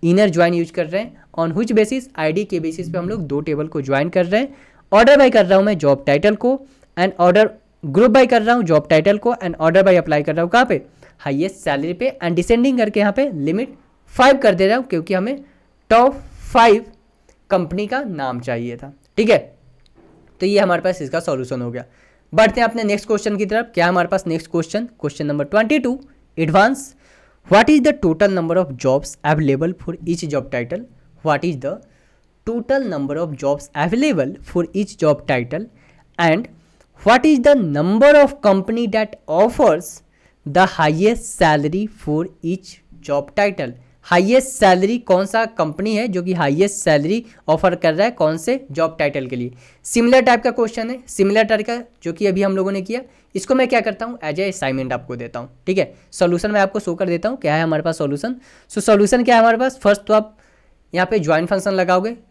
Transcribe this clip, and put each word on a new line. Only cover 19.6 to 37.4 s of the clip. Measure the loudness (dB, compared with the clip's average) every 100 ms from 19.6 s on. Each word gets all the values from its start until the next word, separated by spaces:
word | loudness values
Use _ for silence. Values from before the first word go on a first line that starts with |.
| _ _ _ _ _ _ _ _
तो | 0
ये | 0
हमारे | 2 0
पास | -2 -4
इसका | -6 -6
सॉल्यूशन | -4 -6 -4 -8
हो | -8
गया। | -10 -16 _ _ _ _
बढ़ते | 2 2 4
हैं | -2
अपने | -2
नेक्स्ट | -2 -2 -2
क्वेश्चन | -2 -2 -4
की | -2
तरफ। | -2 -4
क्या | 0 2
हमारे | 2 0
पास | -2 -2
नेक्स्ट | -6 -4
क्वेश्चन? | -6 -4 -6 -8 _
क्वेश्चन | -10 -6 -6
नंबर | -4
ट्वेंटी | -2 0 2 0
टू, | -2 -6 -10 _ _ -6
advance, | 0 2 2 0 -10 _ _ _ _ _ 2
what | 4 6
is | 4 4
the | 2
total | 0 2 2 0
number | 0 0
of | -2 -2
jobs | 0 0 -2 -8 -2
available | 0 2 0 -2 -4
for | -10 -12 -6
each | -6 -4
job | -6 -4
title? | -8 -6 -10 -12 _ _ _
What | -4 -2 -2
is | -6
the | -8 -10 _ _ _ _ _ _ -8
total | -8 -2 -2 -2
number | -6 -6 -4
of | -6 -4
jobs | -4 -4 -6 -4 -2
available | 0 0 0 -2 -6 -8
for | -4 -4
each | -4 -6 -2
job | 0 0 -2
title? | -4 -4 -8 -10 _ _ _ _ -2
And | 0 0 -2 -16 _ _ _ _
what | 2 4 4
is | 4